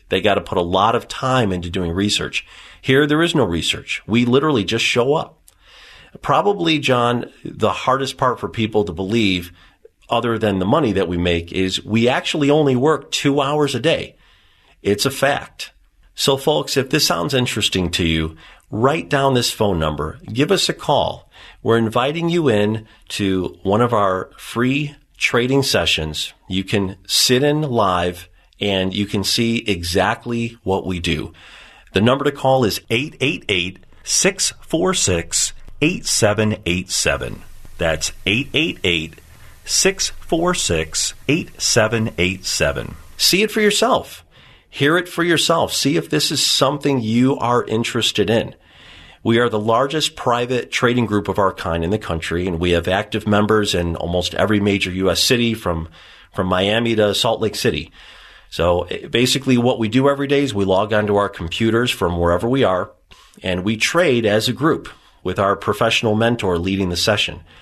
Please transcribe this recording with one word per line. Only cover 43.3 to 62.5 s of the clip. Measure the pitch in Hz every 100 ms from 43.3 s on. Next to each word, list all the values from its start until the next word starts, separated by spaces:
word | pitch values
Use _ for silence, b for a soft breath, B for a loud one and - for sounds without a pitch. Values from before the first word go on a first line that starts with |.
| 180
it | 214
for | 220
yourself. | 214 202 226 233 - - - b b b b
Hear | - 143 175
it | 175
for | -
yourself. | 170 160 - 170 113
See | - 139 160
if | 156
this | 151 -
is | 143
something | - - 131 147 147 135
you | 110 117 131 135
are | 117 120
interested | - 110 117 120 - - 95
in. | 110 - - B B B B B B
We | - 113
are | 120
the | 107
largest | 107 113 143 156 143
private | - - 120 123 127 -
trading | - 123 123 113
group | 104 98
of | 95
our | 95
kind | - - 85
in | 82
the | 107
country, | - 82 - 85 92
and | 82
we | 90
have | 85 82
active | 95 107 110 107
members | 104 107 107 104
in | 90 87 82
almost | 85 90 85
every | - 98 107
major | 101 101 95
U | 92 95
S | 85
city | - 127 117
from, | 110 92 82 80 B B B B
from | - 92
Miami | 92 98 110 117 107
to | 104
Salt | 95 120 113
Lake | 107 -
City. | 120 78 82 B B B B B B
So, | - 85 87
eh, | - - -
basically | 117 127 - 131 123
what | 120 123
we | 110
do | 120 135
every | 139 139
day | 143
is | 139
we | 104
log | 95 95 104
onto | 107 104 101
our | 101
computers | - 85 - 113 113 123
from | - 90 87
wherever | 85 85
we | 113